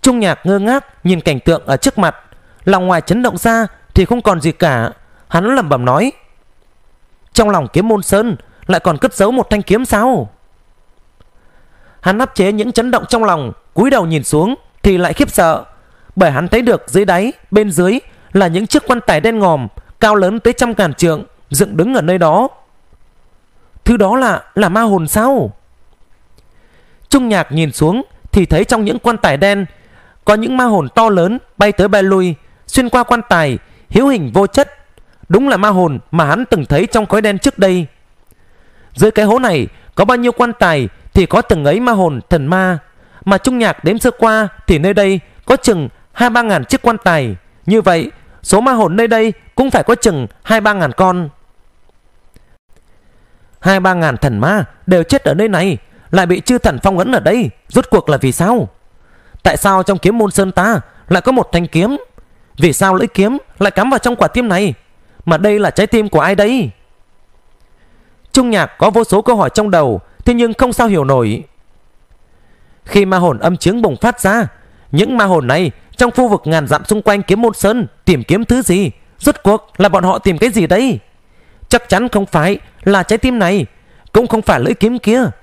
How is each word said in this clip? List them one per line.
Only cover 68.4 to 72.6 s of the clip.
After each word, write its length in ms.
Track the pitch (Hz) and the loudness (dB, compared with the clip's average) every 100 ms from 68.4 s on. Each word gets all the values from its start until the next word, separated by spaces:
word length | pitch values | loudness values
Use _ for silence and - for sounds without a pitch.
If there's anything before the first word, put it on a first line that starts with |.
| 247 | 0
Nhạc 280 | 214 151 - | 0 -2 0
có 120 | 202 | 0
vô 140 | 220 | 2
số 180 | 226 190 | 2 0
câu 140 | 214 226 | 2 0
hỏi 140 | 147 | 0
trong 180 | - 214 | 0 0
đầu, 300 | 175 143 95 - _ - | 2 0 -2 -8 _ -2
thế 80 | |
nhưng 200 | 240 233 | 0 0
không 200 | 220 254 | 0 -2
sao 140 | 214 233 | 0 0
hiểu 160 | 190 | 2
nổi. 400 | 135 135 113 113 151 _ _ _ _ _ _ _ _ _ _ _ | 2 0 0 -4 -10 _ _ _ _ _ _ _ _ _ _ _